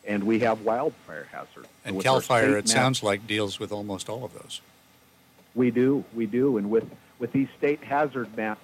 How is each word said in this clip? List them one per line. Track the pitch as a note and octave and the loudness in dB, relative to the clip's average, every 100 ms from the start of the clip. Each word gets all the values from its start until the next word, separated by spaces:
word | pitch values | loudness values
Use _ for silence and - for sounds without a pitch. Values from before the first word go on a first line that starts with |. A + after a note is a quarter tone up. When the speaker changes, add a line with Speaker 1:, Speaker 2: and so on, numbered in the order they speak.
| - | -2
Speaker 1:
and | G#2 | -2
we | G2+ A2+ | 2 2
have | A#2 A2 | 2 2
wildfire | G#2+ A#2 D3+ - - D#2 - | 0 0 -2 -6 -16 -14 -14
hazards. | - - - - _ | -16 -16 -18 -20 _
Speaker 2:
And | - F#2+ | -6 -2
Speaker 1:
With | A2+ | 2
our | |
Speaker 2:
CAL | C3 | 2
FIRE, | - A#2+ | 4 4
Speaker 1:
state | A2 | 4
Speaker 2:
it | |
Speaker 1:
maps | G#2 A2 | 2 2
Speaker 2:
sounds | C3 B2+ B2+ | 2 2 2
like, | G#2+ G2+ G#2+ | 0 -2 -2
deals | G#2+ G2+ - | -2 -2 -4
with | G2+ | -6
almost | G#2 G#2 F#2+ - | -6 -6 -8 -8
all | A2+ | -8
of | A#2 | -10
those. | - - - - _ _ _ _ _ _ _ _ | -14 -16 -16 -16 _ _ _ _ _ _ _ _
Speaker 1:
We | A#2 B2 | 0 2
do, | A#2 C3 C#3 - | 4 4 2 -2
we | A2+ A2 | -4 -2
do. | A#2+ C#3 A2+ | 2 2 2
And | G2+ | 2
with, | A2+ - - - _ | 0 0 -16 -20 _
with | A#2+ | -2
these | C#3 C3+ - | 0 0 -2
state | C#3+ D3 | -2 -2
hazard | A#2 C#3+ D3+ C3 A2 A2+ | -2 0 0 -2 -6 -4
maps | G#2+ G#2+ | -4 -6